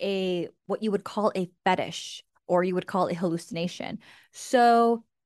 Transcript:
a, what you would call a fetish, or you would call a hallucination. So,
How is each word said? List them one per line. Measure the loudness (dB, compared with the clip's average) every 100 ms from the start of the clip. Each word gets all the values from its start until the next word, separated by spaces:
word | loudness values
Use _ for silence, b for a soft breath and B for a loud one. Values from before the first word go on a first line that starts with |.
a, | -4 -2 -2 -2 -4 -10 -8
what | -4
you | -2
would | -2
call | -4 -2 0 0
a | -4 _
fetish, | 0 0 -2 -8 -12 -16 -20 _ 0
or | 2
you | 2
would | -2 -2
call | 0 0
a |
hallucination. | 0 -2 -4 -6 -6 -6 -8 -10 -12 B B B
So, | -18 0 4 6 6 4 2 -4 _